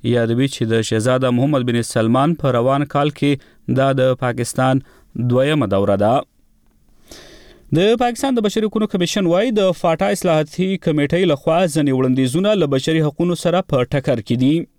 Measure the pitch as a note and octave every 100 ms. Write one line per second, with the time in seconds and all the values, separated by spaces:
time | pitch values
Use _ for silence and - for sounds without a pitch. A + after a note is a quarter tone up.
0 | A#2 A#2+ A2+ A#2 C3+ - A2+ A2+ A2 A2
1 | A#2 B2+ C3 B2 C3+ C#3 B2 A#2+ A2+ -
2 | A2+ B2+ D3 E3 C#3+ B2 B2 C#3 C#3+ C#3+
3 | D3 C#3+ C#3+ C#3 - _ - B2 C3+ C3+
4 | C3 B2 B2 A#2+ A#2+ - C3 C3+ - _
5 | _ - B2 B2 C3+ D3+ G#2+ G2 G2+ G2+
6 | G#2 C3 - _ _ _ _ _ _ _
7 | _ - - - - - - D3+ G3 A#3
8 | A#3+ A#3 C#4 A#3+ G#3 A3 G#3+ G#3+ G#3+ F#3+
9 | E3+ G#3+ F3+ F3 A#3+ G#3+ F#3+ E3+ F3 D#3+
10 | G3 G3+ F#3 D#3 D#3 - F#3 F#3+ - D3+
11 | C#3+ E3+ F#3 C#3+ - E3 F#3 D3+ D3 C3
12 | C3 B2+ C3 D3 G3 G#3+ D3+ C3+ D3 D#3+
13 | D3+ - F3 E3+ F3 F3 F#3 C#3 B2 C#3+
14 | C3+ A#2+ - A#2+ B2+ D#3+ -